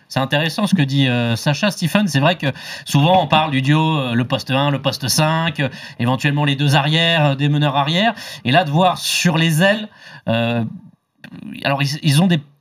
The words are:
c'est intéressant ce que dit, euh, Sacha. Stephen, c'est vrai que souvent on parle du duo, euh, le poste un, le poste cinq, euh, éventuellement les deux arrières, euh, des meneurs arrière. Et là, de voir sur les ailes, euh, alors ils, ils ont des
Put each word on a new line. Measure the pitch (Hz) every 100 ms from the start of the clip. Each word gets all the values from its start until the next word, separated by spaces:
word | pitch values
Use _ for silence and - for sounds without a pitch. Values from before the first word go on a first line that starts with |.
| _
c'est | -
intéressant | 131 147 160 185 202
ce |
que | 175
dit, | 139 139 135
euh, | 123 117 113
Sacha. | - 143 208
Stephen, | - 165 202 208
c'est | 143
vrai | 151 180
que | 143 - - - -
souvent | 143 151 185
on | 147
parle | 156 156
du | 135
duo, | 131 156 160 156
euh, | 127 117
le | 120
poste | 127 -
un, | 131 143
le | 139
poste | 135 117 127
cinq, | - 156 160 165 -
euh, | 135 - - -
éventuellement | 120 131 147 143
les | 147 135
deux | 143 143
arrières, | 143 156 165 165
euh, | 147 135
des | 147
meneurs | 147 147 135
arrière. | 143 170 226 214 - - 104
Et |
là, | 151
de | 175
voir | 151 185 151
sur | - - 175 160
les | 165 156
ailes, | 196 214 214 - - - -
euh, | 113 117 117 110 - - _ _ _ - - - 69
alors | - 139
ils, | 143 151
ils | 160 139
ont | 185
des | 165 - _